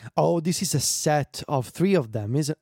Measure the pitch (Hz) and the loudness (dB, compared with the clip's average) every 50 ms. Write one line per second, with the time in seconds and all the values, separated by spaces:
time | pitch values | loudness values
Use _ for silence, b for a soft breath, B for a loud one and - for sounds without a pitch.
0 | 113 117 B 165 156 165 175 170 156 185 170 - 196 - - 139 - - - - | -16 -6 B 2 2 2 2 2 2 0 -2 -2 -2 -2 -2 0 0 -2 -2 0
1 | - 156 147 147 135 - - - - - 147 131 117 - - - 170 196 196 170 | 2 2 2 2 0 -2 -8 -12 -6 -4 -2 -2 -2 -4 -2 0 2 4 4 2
2 | 123 110 107 110 104 104 123 151 151 143 156 - | 2 0 -4 -4 -4 -2 0 0 0 -2 -4 -6